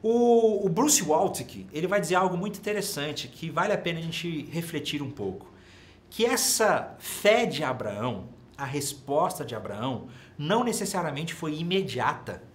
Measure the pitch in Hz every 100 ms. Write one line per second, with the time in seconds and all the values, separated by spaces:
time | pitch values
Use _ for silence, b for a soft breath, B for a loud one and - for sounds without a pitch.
0 | 220 233 240 233 220 202 202 165 151 -
1 | 160 156 190 - 131 - 95 151 175 202
2 | 165 180 185 175 202 202 - 208 - 151
3 | 147 143 123 - 160 147 196 190 180 165
4 | 165 165 170 160 - 156 165 151 - 147
5 | 139 - 98 92 - B B B B B
6 | - - 233 254 - - 214 147 - -
7 | - - 208 226 240 139 143 123 110 101
8 | 123 101 92 - - - 135 143 123 -
9 | - 143 185 - 120 110 101 101 127 117
10 | - B B B 147 220 240 - 202 190
11 | 165 139 165 - 160 151 170 185 156 120
12 | 117 151 - 90 -